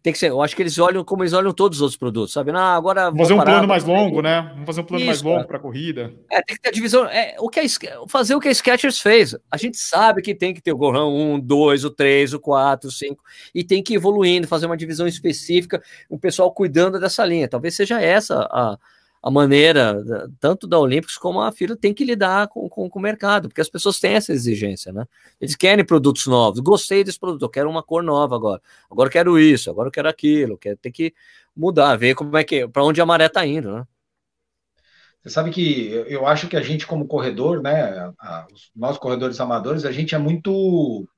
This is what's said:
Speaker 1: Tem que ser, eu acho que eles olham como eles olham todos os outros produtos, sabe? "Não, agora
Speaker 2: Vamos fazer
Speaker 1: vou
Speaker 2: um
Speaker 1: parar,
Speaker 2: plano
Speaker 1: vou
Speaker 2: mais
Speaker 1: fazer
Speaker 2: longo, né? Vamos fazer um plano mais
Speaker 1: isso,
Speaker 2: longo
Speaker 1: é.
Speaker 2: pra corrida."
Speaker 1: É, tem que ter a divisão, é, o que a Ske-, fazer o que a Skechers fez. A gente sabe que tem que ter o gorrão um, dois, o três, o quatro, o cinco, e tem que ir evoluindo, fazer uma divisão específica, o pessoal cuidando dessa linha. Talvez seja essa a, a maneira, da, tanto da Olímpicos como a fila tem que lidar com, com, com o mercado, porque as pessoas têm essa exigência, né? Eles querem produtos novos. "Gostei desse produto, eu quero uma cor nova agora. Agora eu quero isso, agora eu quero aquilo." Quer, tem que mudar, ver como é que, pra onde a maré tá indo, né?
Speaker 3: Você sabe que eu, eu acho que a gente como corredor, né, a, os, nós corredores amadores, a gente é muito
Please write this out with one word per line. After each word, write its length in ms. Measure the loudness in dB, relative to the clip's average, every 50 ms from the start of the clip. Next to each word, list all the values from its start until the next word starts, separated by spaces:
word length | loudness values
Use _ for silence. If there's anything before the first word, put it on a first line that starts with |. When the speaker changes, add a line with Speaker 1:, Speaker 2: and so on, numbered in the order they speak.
Speaker 1:
Tem 120 | _ -2 -2
que 60 | 0
ser, 100 | -2 0
eu 120 | 0 0
acho 140 | -2 -2 -2
que 60 | -4
eles 180 | -4 -2 2 2
olham 240 | 2 2 2 -2 -4
como 200 | -4 -4 -2 -2
eles 100 | 0 0
olham 180 | 0 0 0
todos 280 | 0 2 0 0 2 0
os 20 |
outros 160 | -2 -2 -2
produtos, 340 | -4 -6 -4 -2 -4 -4 -4
sabe? 220 | -4 -4 -4 -2 0
"Não, 80 | 0
agora 460 | 2 2 2 2 2 0 0 0 0 0
Speaker 2:
Vamos 80 | 2 2
fazer 140 | 4 4 6
Speaker 1:
vou 20 |
Speaker 2:
um 40 | 4
Speaker 1:
parar, 120 | 6 6
Speaker 2:
plano 160 | 6 4 4
Speaker 1:
vou 0 |
Speaker 2:
mais 160 | 4 2 0 2
Speaker 1:
fazer 120 | 2 2
Speaker 2:
longo, 240 | 2 2 2 0 0
né? 280 | 2 2 2 0 0 -4 -14
Vamos 120 | -12 -10
fazer 140 | -8 -8 -8
um 40 | -8
plano 200 | -6 -4 -2 -2
mais 120 | -2 -2
Speaker 1:
isso, 100 | -2 0
Speaker 2:
longo 140 | 0 0 -2
Speaker 1:
é. 20 | -2
Speaker 2:
pra 160 | -6 -10 -10
corrida." 540 | -10 -10 -10 -8 -8 -8 -8 -8 -10 -12 -14 -20 _ _
Speaker 1:
É, 100 | -2 -2
tem 140 | -2 -4 -12
que 60 | -4
ter 80 | -4 -4
a 20 |
divisão, 340 | -4 -2 -2 2 2 2 2
é, 300 | 2 -2 -2 -2 -2 -6
o 120 | -8 -8 -4
que 100 | -2 -2
a 40 | -2
Ske-, 240 | -2 -4 -6 -8 -12 -14 -14 -12
fazer 260 | -4 -2 -2 2 2 0
o 60 | 2
que 80 | 2
a 40 | 2
Skechers 500 | 0 2 2 2 2 2 2 -2 -2 0
fez. 340 | 4 6 6 6 6 4 0 -12 _ _
A 60 | -8
gente 200 | -6 -6 -6 -6
sabe 440 | -6 -6 -2 2 4 4 4 4 2
que 120 | -2 -6 -4
tem 200 | -2 -4 -4 -4
que 80 | -4
ter 100 | _ -4
o 60 | -2
gorrão 360 | 0 0 0 2 2 0 0 0
um, 240 | 0 0 0 -2
dois, 460 | -4 0 0 2 4 6 4 4 2 0
o 60 | -6
três, 440 | -2 0 2 4 4 4 2 0 -2
o 60 | -8
quatro, 480 | _ 0 2 2 4 2 0 0 -4
o 40 | -12 -12
cinco, 280 | -10 -10 -10 -12 _ _ _ -20 -20 -20 -10 _
e 80 | -8
tem 220 | -2 0 0 0 0
que 80 | 0
ir 60 | -2
evoluindo, 500 | 0 2 2 2 4 2 2 2 2 0
fazer 200 | -2 -2 -2 -2
uma 100 | -4 -6
divisão 280 | -6 -8 -10 -6 -4 -4
específica, 760 | -4 -4 -2 -4 -4 -4 -4 -4 0 0 0 0 -2 -8 -8 _ _ -20 -20 -16 _
o 80 | -12
pessoal 320 | -6 -4 -4 0 2 0 0 2
cuidando 440 | 0 -2 0 2 2 2 2 0
dessa 280 | -2 -4 -4 -2 0 0
linha. 240 | 0 0 0 -2 -2
Talvez 260 | -4 -6 -6 -6 -4
seja 260 | -4 -2 -2 -2 0
essa 460 | 2 2 2 2 0 0 -2 -2 -2 -2
a, 280 | -2 -2 -2 -2 -4 -8 _ _ _ _ _ _ _ _
a 80 | -6 0
maneira, 720 | 2 4 4 6 6 6 6 6 6 4 4 2 0 -2
da, 280 | -4 -6 -6 -6 -8 -12 -10 _
tanto 260 | -2 -2 -2 -2 -2
da 140 | 0 2 2
Olímpicos 380 | 4 4 0 -2 -2 -4 -12
como 240 | -8 -6 -4 -2 -2
a 100 | -2 -4
fila 240 | -4 -4 -6 -6 -6
tem 180 | -2 0 -2 0
que 120 | 0 -2
lidar 420 | -2 0 0 0 0 2 0 -2
com, 220 | -2 _ -12 -12 -10
com, 200 | -8 -8 -10 -8
com 100 | _ -6
o 20 |
mercado, 480 | -6 -6 -6 -4 -2 -2 0 -2 -2 -4
porque 100 | _ -4
as 80 | -4
pessoas 320 | -4 -4 -4 -4 -4 -2 -2
têm 140 | -2 0 0
essa 180 | 0 0 0
exigência, 640 | -4 -2 0 -2 -2 -2 -2 -6 -6 -8 -12 -12 -10
né? 100 | -10 -10 -12 _ _ _ _ _ _
Eles 160 | -8 -8 -6
querem 260 | _ 2 2 2 2 4
produtos 420 | 4 2 4 4 4 0 2 -2
novos. 360 | 2 4 4 4 4 2 0
"Gostei 420 | 2 2 2 2 2 0 0 0 0
desse 160 | 0 -4 -8
produto, 220 | -6 -8 -6 -4
eu 80 | -6 -6
quero 200 | -2 -2 -2 -2
uma 140 | -4 -6 -6
cor 180 | _ -4 -4
nova 320 | -2 0 0 0 0 0 -2
agora. 240 | -2 -2 -2 -4 -4 _ _ _ _ _ _
Agora 180 | 0 2 2 4
eu 20 |
quero 260 | 4 2 4 6 6
isso, 320 | 8 8 8 6 4 0 0
agora 200 | 0 0 0 0
eu 20 |
quero 160 | -4 -2 -2
aquilo." 500 | -2 -4 0 0 2 2 2 0 -2 -4
Quer, 200 | -8 -8 -8 -8
tem 120 | -8 _ -14
que 240 | -6 -6 -6 -6 _ _ _ _ _ _ _ _ _
mudar, 440 | -2 -2 2 4 4 6 6 4
ver 180 | 4 4 2 2
como 220 | 2 -4 -2 0
é 80 | 0 0
que, 200 | 0 -2 -2 -2 -2
pra 120 | 0 2
onde 200 | 2 2 4 2
a 40 | 2
maré 220 | 4 4 4 4
tá 180 | 2 2 0 -2
indo, 280 | -2 -2 -4 -6 -6 -8
né? 100 | -10 -12 _ _ _ _ _ _ _ _ _ _ _ _ _ _ _ _ _ _ _ _ _ _ _ _ _ _ _
Speaker 3:
Você 80 | _ -6
sabe 200 | -4 -4 -4 -2
que 360 | -2 -2 0 0 0 -2 -4 -4
eu, 140 | -6 -8 -6
eu 220 | -6 -6 -2 0
acho 200 | 0 0 0 -2
que 80 | -4 -4
a 60 | -4
gente 260 | -4 -4 -6 -6 -6
como 180 | -8 -6 -8 -6
corredor, 560 | -4 -4 -4 -4 -4 -4 -2 -2 -2 -2 -2
né, 500 | -2 -2 0 0 -2 -4 -6 -10 -12 -14 -16 _
a, 280 | -16 -14 -14 -14 -16 _ _
os, 180 | _ _ _ _
nós 220 | -8 -6 -6 -6
corredores 420 | -6 -6 -6 -6 -4 -4 -6 -6 -6
amadores, 420 | -4 -4 -4 -4 -4 -4 -6 -4 -4
a 60 | -6
gente 240 | -4 -4 -4 -4 -2
é 20 |
muito 880 | -2 -2 -2 -2 -2 -2 -4 -2 0 0 2 2 2 0 -2 -4 -8 -10 _ _